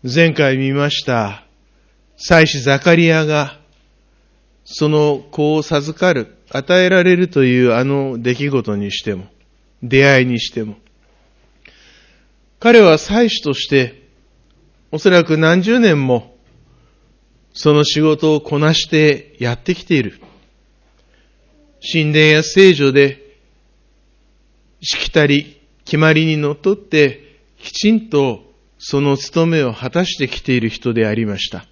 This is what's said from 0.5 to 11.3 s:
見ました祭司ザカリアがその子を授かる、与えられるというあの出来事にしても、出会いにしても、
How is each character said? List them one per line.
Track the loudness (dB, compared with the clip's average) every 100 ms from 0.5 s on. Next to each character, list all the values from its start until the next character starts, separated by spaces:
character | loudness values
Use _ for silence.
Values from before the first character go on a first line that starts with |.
| 0
見 | -2
ま | -2 -4
し | -4
た | -4 -4 -4 -10 _ _ _ _ _ _ _ _
祭 | 0 2 2
司 | 0
ザ | -2 0
カ | 2
リ | 2 2
ア | 0
が | 0 -4 -4 -12 _ _ _ _ _ _ _ _ _ _
そ | -20 -4 -2
の | 0 0 -2 -8
子 | -4 -2
を | -2
授 | -2 -4 -6 -4
か | -2
る、 | -2 -6 _ _
与 | -10 0 2
え | 2
ら | 2
れ | 2
る | 2 0
と | 2
い | 2 4
う | 2
あ | 2
の | 0 -2 -4 -6
出 | -6
来 | -4 -2
事 | -4 -4 -6
に | -6
し | -8
て | -8
も、 | -10 -12 _ _ _ _ _
出 | -2 2 4
会 | 4
い | 2
に | -4
し | -6
て | -10
も、 | -10 -14 _ _ _ _ _